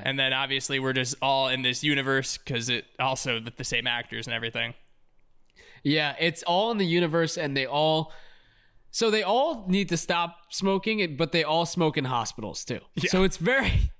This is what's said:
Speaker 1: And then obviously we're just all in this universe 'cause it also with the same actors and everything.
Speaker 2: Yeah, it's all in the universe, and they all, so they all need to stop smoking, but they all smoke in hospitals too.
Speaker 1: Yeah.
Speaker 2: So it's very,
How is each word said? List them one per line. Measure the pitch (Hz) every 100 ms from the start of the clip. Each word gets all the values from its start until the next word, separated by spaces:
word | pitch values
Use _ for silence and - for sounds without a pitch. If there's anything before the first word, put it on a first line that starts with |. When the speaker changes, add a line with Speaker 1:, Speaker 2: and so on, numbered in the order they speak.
| 127
Speaker 1:
And | 135
then | 131
obviously | 131 135 135 - 139
we're | 131
just | 131 123 139
all | 135 135 131
in | 131
this | 127 123
universe | 147 143 135 135 131 -
'cause | - 123 117
it | 120 - -
also | 131 131 131 117
with | 113 -
the |
same | 123 120 120
actors | 120 117 113 117
and |
everything. | 117 113 117 117 - - _ _ _ - - _ _ - -
Speaker 2:
Yeah, | 143 156 147 135
it's | 165 160
all | - 175 220
in | 220
the | 180
universe, | 170 170 165 160 -
and | 147 139
they | 131
all, | 143 156 156 151 - - - _ _ _ - -
so | - 226
they | 214
all | 185 233 302 262 185
need | 190 190
to | 165
stop | - 175 170 - -
smoking, | - 190 196 220 214 180 135
but | 165
they | 170
all | 151 160 170
smoke | - 160 151
in | 131
hospitals | 123 110 - 107 -
too. | - 127 -
Speaker 1:
Yeah. | - 165
Speaker 2:
So | 185
it's | 190 -
very, | 165 269 202 170 -